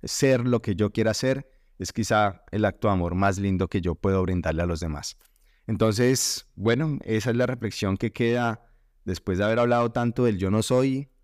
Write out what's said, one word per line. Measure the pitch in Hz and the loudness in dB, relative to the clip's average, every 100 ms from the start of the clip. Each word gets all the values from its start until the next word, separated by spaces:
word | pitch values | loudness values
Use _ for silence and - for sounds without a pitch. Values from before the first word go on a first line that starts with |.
Ser | - - 135 131 123 | -6 0 2 4 2
lo | 117 | 0
que | - 92 | 0 0
yo | 104 | 0
quiera | - 110 | 2 0
ser | 107 131 135 - _ _ _ | 0 0 -2 -6 _ _ _
es | 92 | -8
quizá | - 107 107 104 - - | -4 0 2 2 0 -8
el | 107 104 | 0 0
acto | - 107 | 2 0
de | |
amor | 95 87 90 | 2 0 2
más | 98 98 | 2 2
lindo | 98 92 92 | 0 0 0
que | 101 | 0
yo | 87 82 | -2 -2
puedo | 98 95 | 0 2
brindarle | 92 87 82 80 | 2 0 -2 -2
a | 87 | -2
los | 82 | -2
demás. | 82 73 - - _ _ _ _ - | -4 -6 -10 -16 _ _ _ _ -8
Entonces, | 113 110 107 123 131 - - - - | 0 2 4 2 2 -2 -6 -10 -4
bueno, | 101 120 156 143 | 0 0 0 -4
esa | - 110 110 | -2 -2 0
es | 113 | 0
la | 123 | -2
reflexión | 127 113 - 101 95 | -2 -8 -4 -2 -2
que | 117 | -4
queda | - 117 120 120 110 _ _ _ _ - | -2 0 0 -2 -4 _ _ _ _ -8
después | 92 - 92 | -6 -2 0
de | 104 | 0
haber | 113 | 2
hablado | 120 120 120 | 2 2 0
tanto | 120 120 113 123 | 0 -2 2 0
del | 98 | 2
yo | 95 | 0
no | 107 | 0
soy | 110 127 135 131 143 _ | 2 2 2 -2 -8 _